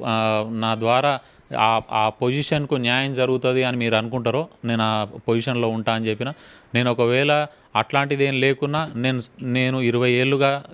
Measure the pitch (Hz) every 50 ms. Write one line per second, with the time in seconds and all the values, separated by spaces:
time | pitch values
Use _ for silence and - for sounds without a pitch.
0 | 131 120 113 110 110 110 107 107 107 110 113 110 113 113 113 110 113 117 120 127
1 | 139 143 139 127 - - - - _ _ - 123 110 113 113 110 - - 117 110
2 | 107 113 - - 123 123 131 147 143 - 156 147 147 135 151 131 120 117 123 131
3 | 135 139 135 127 127 127 131 127 - 127 127 131 127 123 123 123 117 117 113 110
4 | 113 117 123 127 113 117 113 139 165 - - _ - 117 117 113 110 110 110 107
5 | 104 104 - - - - 113 117 113 135 123 120 117 113 113 113 110 117 113 113
6 | 113 110 107 107 123 135 151 - - - - - - - - 120 123 123 117 117
7 | 120 117 123 131 143 147 147 151 147 147 - - _ _ - 107 117 - - 139
8 | 139 143 143 135 139 139 135 131 131 135 135 - 147 143 147 156 160 151 - 113
9 | 123 131 131 123 117 - - - 135 127 123 127 127 127 131 131 127 117 117 120
10 | 127 123 123 123 127 135 139 135 139 139 139 143 143 -